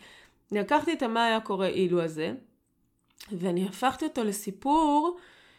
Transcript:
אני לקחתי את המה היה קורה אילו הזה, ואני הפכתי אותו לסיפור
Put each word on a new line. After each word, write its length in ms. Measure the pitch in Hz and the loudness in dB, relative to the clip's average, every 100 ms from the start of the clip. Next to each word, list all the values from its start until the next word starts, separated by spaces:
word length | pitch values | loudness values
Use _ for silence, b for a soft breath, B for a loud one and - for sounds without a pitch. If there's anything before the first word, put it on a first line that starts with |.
| B B B B - | B B B B -6
אני 80 | 208 | -4
לקחתי 320 | 202 294 302 | 2 2 2
את 100 | 320 | -2
המה 220 | 247 226 | 0 2
היה 160 | 233 220 | 2 2
קורה 260 | 220 190 190 | 0 -2 0
אילו 360 | - 180 175 | 2 2 2
הזה, 300 | 165 156 165 262 - _ _ _ _ _ _ - - | 0 -2 -4 -6 -12 _ _ _ _ _ _ -20 -12
ואני 340 | 185 185 175 190 | -4 -2 0 -2
הפכתי 380 | - 254 262 | -2 -2 -2
אותו 200 | 311 285 | -4 -2
לסיפור 920 | 220 202 - 190 269 311 311 294 330 349 B B B | -4 -4 -8 -6 0 2 4 4 2 -2 B B B